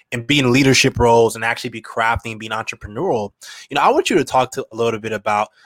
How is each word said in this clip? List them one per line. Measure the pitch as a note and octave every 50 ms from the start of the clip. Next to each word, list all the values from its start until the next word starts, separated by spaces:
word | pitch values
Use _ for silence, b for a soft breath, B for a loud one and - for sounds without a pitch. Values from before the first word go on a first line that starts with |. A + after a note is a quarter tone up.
| b _ -
and | A#2+ A#2 A#2
be | D3 D3
in | C3+ B2 A#2+
leadership | C3 C#3+ C3+ B2+ - - C3 - -
roles | A#2+ A#2+ A#2 A#2 A#2 A2+ -
and | A2+ A2+
actually | A2+ A#2 - - B2+
be | A2+ A2+ A2
crafting, | - - A#2+ A2+ A2+ A#2 A2+ - A#2 A2 G#2+
being | A2 A2 A2
entrepreneurial. | A2 A2 - - - - G#2 G#2 A2+ E3 G3 D3 A2+ G#2 G2+ - B B B B B B B
You | C3+
know, | C#3+ C#3+
I | -
want | E3 - - -
you | B3
to | F#3 -
talk | - - C3+ B2+ B2 -
to | - B2+ - -
a |
little | A2+ A#2 A#2 A2+ G#2+
bit | G#2+ A2 A2
about | G#2 G2 A2 G#2 G#2 G#2+ - b b b